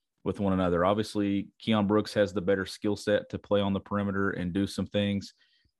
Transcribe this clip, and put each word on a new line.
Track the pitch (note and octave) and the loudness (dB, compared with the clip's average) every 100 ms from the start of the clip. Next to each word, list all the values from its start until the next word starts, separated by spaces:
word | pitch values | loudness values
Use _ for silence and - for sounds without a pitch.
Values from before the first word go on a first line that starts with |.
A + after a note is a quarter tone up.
| _ _ F#2 | _ _ -6
with | F#2+ | -2
one | G2 | 0
another. | F#2 F2+ E2+ | 2 2 4
Obviously, | F#2 G#2 G#2+ G#2 G2+ G2 - - - | 2 2 -2 -2 0 0 -4 -8 0
Keion | A2 G2+ | 2 4
Brooks | G#2+ G2+ G#2+ | 2 2 0
has | G2 | 0
the | G2 | 0
better | F2+ G2 F#2 | 0 0 -2
skill | - G#2+ G2+ | -4 -4 -2
set | - G#2 - | 0 0 0
to | G2 | -8
play | - G2+ | 0 0
on | G2+ | 0
the | G2 | -2
perimeter | - G2+ G2+ G2 G2 | -2 -2 -2 -2 -2
and | - F2+ | -2 -2
do | F#2 G2 | -2 -2
some | - F#2 | -2 -2
things. | G#2 G2+ G2 - - _ _ _ | -2 0 -2 -6 -18 _ _ _